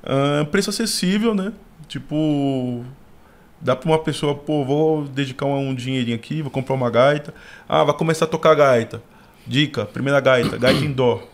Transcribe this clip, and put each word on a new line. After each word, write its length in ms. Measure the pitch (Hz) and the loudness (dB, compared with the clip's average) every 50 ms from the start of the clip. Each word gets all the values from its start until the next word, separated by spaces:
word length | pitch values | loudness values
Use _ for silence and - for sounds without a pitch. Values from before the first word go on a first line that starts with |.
ah, 440 | - - 131 139 139 143 147 147 151 147 | -6 -2 -2 0 0 0 0 -2 -2 0
preço 200 | - 196 202 - | -2 -2 -2 -2
acessível, 640 | 202 - 226 214 - - - 180 190 214 220 233 220 | -4 -4 -4 -4 -4 -2 -2 0 0 0 0 0 -2
né? 180 | 196 185 214 226 - - - - - 151 | -2 -4 -6 -8 -12 -20 -20 -20 -20 -20
Tipo, 960 | - - 139 123 - 151 151 156 156 147 143 139 139 135 131 127 123 123 120 120 127 135 - - - - - - - - - - - _ _ | -14 -14 -14 -10 -6 -4 -2 0 0 0 0 0 0 -2 -2 -4 -4 -6 -8 -10 -14 -18 -20 -20 -20 -20 -20 -20 -20 -20 -20 -20 -20 _ _
dá 160 | - 127 127 | -2 -2 -2
pra 140 | - - 170 | 0 2 0
uma 80 | 156 156 | 0 2
pessoa, 360 | 156 160 143 - - 147 143 | 0 -2 -4 -2 -2 -2 -4
"Pô, 300 | 143 - - 151 147 139 | -4 -4 -4 -2 -2 0
vou 400 | 127 143 147 156 156 160 156 147 | 0 0 2 2 2 0 0 -2
dedicar 400 | 139 131 135 139 127 131 - 139 | -6 -4 -4 -4 -4 -4 -6 -4
um, 220 | 139 139 139 139 135 | -2 -2 -2 -2 -4
um 40 | 135 | -4
dinheirinho 420 | 123 120 131 131 131 123 113 117 | -6 -4 -4 -2 -2 -2 -2 -4
aqui, 240 | 110 - - 143 156 | -6 -6 -8 -8 -6
vou 100 | 156 135 | -6 -4
comprar 240 | - 135 131 - 135 | -6 -6 -4 -2 -2
uma 140 | 131 123 120 | -2 -2 0
gaita." 460 | 117 117 127 139 147 151 147 - - - - - - - - - | 4 6 6 6 4 2 -4 -10 -18 -18 -20 -20 -20 -20 -6 0
Ah, 160 | - 156 156 | 2 2 4
vai 100 | 143 147 | 2 2
começar 300 | - 165 165 160 156 160 | 0 0 0 0 0 0
a 40 | 156 | -2
tocar 260 | - 160 - 165 156 | -2 2 4 4 6
gaita. 480 | 143 147 135 127 117 117 113 - 107 - - - - - - _ - - | 6 6 6 6 4 2 -2 -8 -16 -16 -20 -20 -20 -20 -20 _ -20 -12
Dica, 400 | - 117 131 151 147 - 120 104 | -4 0 0 0 0 0 -6 -6
primeira 360 | - - - 127 139 143 139 | -6 -6 -4 -2 2 2 4
gaita, 360 | 131 135 131 127 117 - - | 4 4 4 4 2 0 -2
gaita 280 | 113 120 127 139 147 139 | 2 2 2 4 2 0
em 80 | 151 | -2
dó. 280 | 135 127 131 120 113 101 - - | 0 2 2 2 2 0 -4 -16